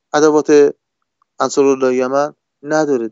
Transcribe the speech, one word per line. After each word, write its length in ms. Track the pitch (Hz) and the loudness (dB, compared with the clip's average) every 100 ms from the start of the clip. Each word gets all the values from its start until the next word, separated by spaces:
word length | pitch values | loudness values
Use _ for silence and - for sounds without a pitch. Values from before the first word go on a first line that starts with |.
| _ | _
ادوات 640 | 147 156 151 143 147 143 - _ _ _ _ _ _ | 0 2 2 2 4 4 0 _ _ _ _ _ _
انصارالله 560 | 135 143 139 135 131 127 | -4 0 0 0 -2 -2
یمن 380 | 127 139 147 - _ _ | -2 -4 -4 -10 _ _
نداره، 460 | 143 156 147 127 113 | -6 -4 -2 -2 -2